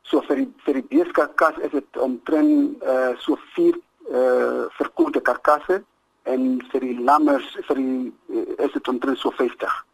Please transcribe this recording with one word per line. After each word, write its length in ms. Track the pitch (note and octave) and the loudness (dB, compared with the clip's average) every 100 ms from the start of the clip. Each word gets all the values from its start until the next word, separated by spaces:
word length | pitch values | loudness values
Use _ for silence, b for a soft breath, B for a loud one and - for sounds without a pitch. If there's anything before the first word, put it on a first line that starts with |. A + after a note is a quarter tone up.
So 200 | - D3 | -2 -4
vir 140 | - C#3+ | 0 -2
die, 180 | C3 - | -2 -6
vir 160 | - | -4
die 120 | C#3 - | -4 0
beeskarkas 680 | C4 F3 - D3 - D#3+ D#3 | 0 2 0 0 2 0 0
is 140 | D3 | -4
dit 260 | C#3+ - - | -4 -6 -4
omtrent, 840 | C3 B2 - D3+ D3+ D3 C#3+ - | -4 -4 0 2 4 4 2 -2
eh, 260 | C3+ C3 B2+ A#2+ | -2 0 0 -2
so 200 | - C#3+ - | -2 -4 -4
vier, 260 | - E3+ E3+ _ _ D4 | 2 2 2 _ _ -4
eh, 540 | B2+ B2+ B2 A#2+ B2 G#2+ | 0 2 2 2 -2 -6
verkoelde 500 | - - - D#4+ G#3 | -6 -6 0 0 2
karkasse 640 | - B2 - D3 - F#3+ - _ _ _ | -2 0 2 2 2 -2 -4 _ _ _
en 380 | - C3 C3 B2+ - | -4 -2 0 -2 -4
vir 80 | C3+ | -4
die 200 | B2+ B2 | -4 -2
lammers, 580 | A#2+ D3 D3+ C#3 - - - | 2 4 4 2 -2 -14 -4
vir 80 | C3+ | -2
die, 380 | C3 C3 B2+ _ - | -2 -4 -6 _ -8
eh, 360 | A#2 F#2+ - C#3+ | -6 -6 -4 -2
is 60 | |
dit 160 | C#3+ - | -2 -4
omtrent 300 | B2 C3+ B2+ | -4 -2 -2
so 140 | - | -4
vyftig. 540 | - B2 - G2+ - - | -2 -4 -2 -6 -6 -8